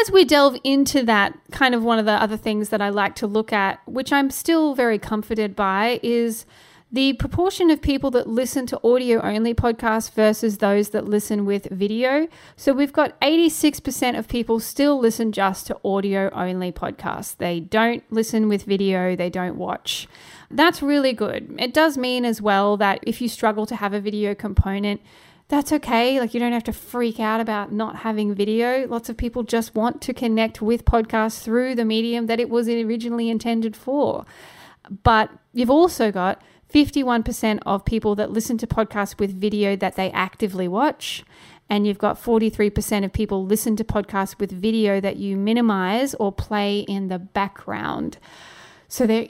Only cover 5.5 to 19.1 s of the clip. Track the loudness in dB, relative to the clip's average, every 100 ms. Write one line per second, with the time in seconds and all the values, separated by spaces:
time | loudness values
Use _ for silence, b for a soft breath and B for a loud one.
5.5 | -2 0 0 0 0 0 0 0 -4 -12
6.5 | b b b b 0 0 2 -2 0 0
7.5 | 2 4 4 2 0 2 0 0 -2 0
8.5 | -4 -4 0 4 4 4 2 2 0 0
9.5 | 2 0 0 0 0 -2 2 4 4 -2
10.5 | 0 2 2 2 -2 0 -2 0 -2 0
11.5 | -2 -4 -4 -2 0 2 2 -2 B B
12.5 | B 0 2 2 2 0 2 2 4 4
13.5 | 4 0 0 -8 -2 -2 -2 -4 -4 0
14.5 | -2 -2 0 2 4 2 2 -2 0 0
15.5 | -2 -8 -6 -2 0 0 0 0 -2 -4
16.5 | -2 -4 -6 -8 -6 -8 -8 -10 -6 -4
17.5 | -4 -2 0 0 -2 -4 -2 0 2 2
18.5 | 0 0 0 2 2 0